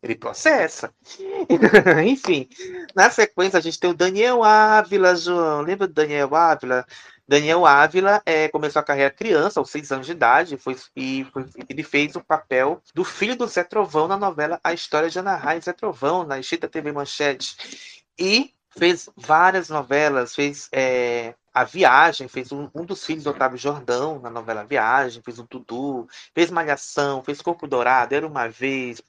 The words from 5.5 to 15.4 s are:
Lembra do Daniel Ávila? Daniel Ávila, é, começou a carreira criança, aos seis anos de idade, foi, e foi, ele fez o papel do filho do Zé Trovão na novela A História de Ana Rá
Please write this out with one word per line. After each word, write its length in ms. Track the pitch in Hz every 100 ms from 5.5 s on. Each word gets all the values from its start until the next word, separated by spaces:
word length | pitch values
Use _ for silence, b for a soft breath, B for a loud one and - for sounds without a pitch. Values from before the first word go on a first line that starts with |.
| 151
Lembra 260 | 151 196 190
do 60 |
Daniel 420 | 156 151 147 139 151
Ávila? 500 | 170 151 127 127 123 B B B _
Daniel 380 | 143 151 170 165
Ávila, 560 | 139 156 175 196 202 -
é, 220 | 156 156
começou 300 | 151 147 151
a 40 |
carreira 260 | 147 143 139
criança, 500 | - 220 160 175 208
aos 120 | 135
seis 200 | 147 147
anos 140 | 135 131
de 60 |
idade, 460 | 170 117 131 175 139
foi, 180 | - 131 - -
e 300 | 131 131 135
foi, 140 | 135 131 - -
ele 160 | 135
fez 320 | 147 147 147 170
o 80 |
papel 580 | - 156 - 131 135 165 _
do 100 | 160
filho 320 | 185 - 208 247
do 120 | 233
Zé 160 | -
Trovão 440 | 175 214 190 151 160
na 100 | 196
novela 420 | 202 156 151 165
A 100 | -
História 360 | 170 - 151 165
de 80 | 170
Ana 180 | 190
Rá 200 | 185